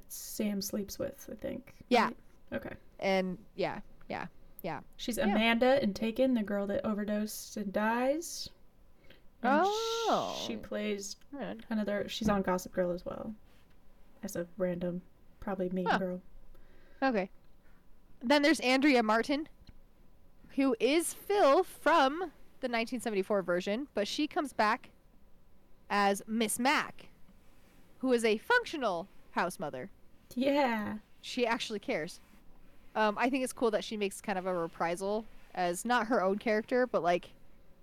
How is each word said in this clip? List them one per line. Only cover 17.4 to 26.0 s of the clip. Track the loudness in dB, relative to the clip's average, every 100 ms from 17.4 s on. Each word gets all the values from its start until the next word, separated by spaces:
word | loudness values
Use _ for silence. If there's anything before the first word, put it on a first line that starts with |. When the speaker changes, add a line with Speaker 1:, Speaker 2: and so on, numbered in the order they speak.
| -20 -20 -20 -20 -20 -20 -20 -6
Speaker 2:
Then | 2 4
there's | 6 4
Andrea | 4 4 6 6
Martin, | 6 4 2 -2 -4 -14 -20 -20 -20 -20 -20 -20 -20 -20 -6 0
who | 2 4
is | 4 4 2
Phil | -4 0 6 8 8
from | 4 0 4 6 6 2 -6 -10 -20 -8
the | -2
nineteen | -2 -2 -4
seventy-four | -2 0 2 0
version, | 2 0 0 -2 -2
but | -2 -2
she | 0 -2
comes | -2 -2
back | 2 2 0 -4 -20 -20 -20 -20 -20 -20 -20 -20 -18 -2
as | 2